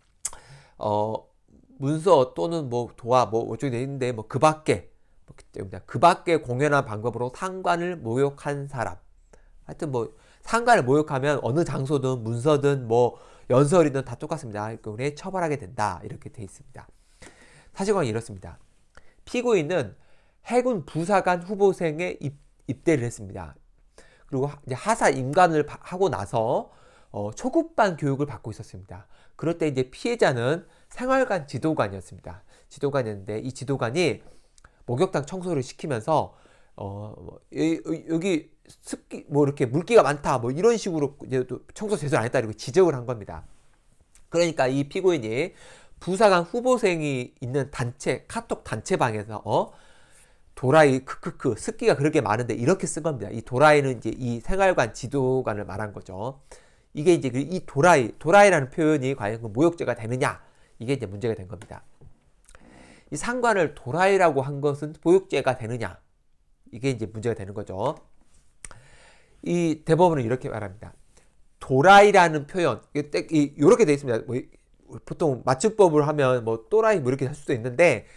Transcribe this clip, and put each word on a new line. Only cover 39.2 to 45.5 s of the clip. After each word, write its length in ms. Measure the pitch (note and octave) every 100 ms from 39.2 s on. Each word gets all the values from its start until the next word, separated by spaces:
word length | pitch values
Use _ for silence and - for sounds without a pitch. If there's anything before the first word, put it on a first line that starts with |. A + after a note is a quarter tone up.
| -
뭐 180 | C#3+ C#3+
이렇게 200 | C#3+ C3
물기가 380 | C3+ F3 A#3
많다, 340 | C#3 D3 E3+ C3+
뭐 140 | A2+
이런 260 | C#3 G#3+ A#3
식으로 400 | G#3 D#3+ C#3+ - A#2
이제 180 | B2+ B2
또 140 | A#2+ -
청소 240 | - G#3 G3
제대로 220 | C#3+ C3
안 60 | A2
했다 120 | C#3
이렇게 160 | A2
지적을 400 | G#2+ - C3+ F3+
한 140 | C3+ A#2+
겁니다. 400 | A#2+ G2 E2 - - _ _ _ _ _ _ -
그러니까 380 | E3+ E3+ D3+ C3
이 220 | C#3 C#3+
피고인이 640 | F#3+ F3+ E3 G#2+ A#2 E3+